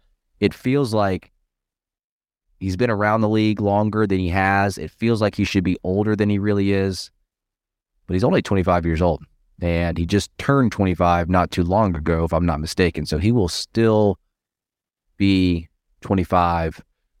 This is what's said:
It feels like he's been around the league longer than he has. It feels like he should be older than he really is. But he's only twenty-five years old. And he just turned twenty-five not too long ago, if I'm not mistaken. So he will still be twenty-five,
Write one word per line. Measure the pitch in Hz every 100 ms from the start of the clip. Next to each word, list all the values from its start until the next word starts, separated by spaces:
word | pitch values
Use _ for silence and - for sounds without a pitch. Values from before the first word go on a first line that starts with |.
| _ _ _ -
It | 104
feels | - 127 139 131
like | 107 101 92 - _ _ _ _ _ _ _ _ _ _ _ _ -
he's | 95 92
been | 120
around | 101 104 110
the | 107
league | 110 107 104
longer | 101 101 107 107 107
than | 95
he | 90
has. | 92 95 98 101 95
It | 78
feels | - 113 113
like | 107 -
he |
should | 98 98 90
be | 90
older | - 98 107 104
than | 104
he | 101
really | 104 101 98
is. | 98 98 92 - _ _ _ _ _ _ _ _ _ -
But |
he's | 92
only | 123 175
twenty-five | - 98 87 90 82
years | 80
old. | 87 76 - _ _ -
And | 87 85 85 82
he | 85
just | 101 - -
turned | - 139 120
twenty-five | - 95 90 87 87 85
not | 90 85
too | -
long | 87 98 107 80
ago, | 80 82 82
if |
I'm | 82 87
not | 76
mistaken. | 80 - 90 - 73
So | 76
he | 101
will | 120 87
still | - - 113 113 107 104 92 _ _ _ _ _ _ _ _ _ -
be | 98 95 90 85 82 _ _ _
twenty-five, | - 98 85 92 87 85 82 - - _ _ _